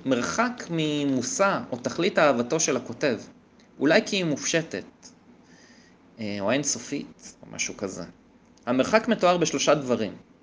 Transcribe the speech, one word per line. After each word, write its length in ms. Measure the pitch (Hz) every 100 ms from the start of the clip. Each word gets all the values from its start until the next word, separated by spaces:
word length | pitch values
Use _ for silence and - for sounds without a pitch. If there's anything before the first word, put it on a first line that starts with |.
מרחק 600 | 131 123 - - 247 240 -
ממושא 880 | 165 156 147 143 127 117 - 196 156 -
או 40 | 123
תכלית 420 | 131 - 180 196
אהבתו 420 | 151 120 120 160
של 160 | - 127
הכותב, 440 | - 117 147 110 - - _ _ - -
אולי 220 | 147 202 220
כי 100 | 196
היא 80 |
מופשטת, 600 | 175 135 - 165 156 98 - - - - - - _ - - - - _ _ -
אה, 160 | 107 101
או 100 | 98
אינסופית, 840 | 135 143 135 - 143 - - - -
או 40 | -
משהו 240 | 107 - -
כזה. 280 | 98 95 85 - _ _ _ _ -
המרחק 420 | 127 - 220 233
מתואר 280 | 220 175 180
בשלושה 380 | 156 139 -
דברים, 420 | 151 131 110 104 87 - _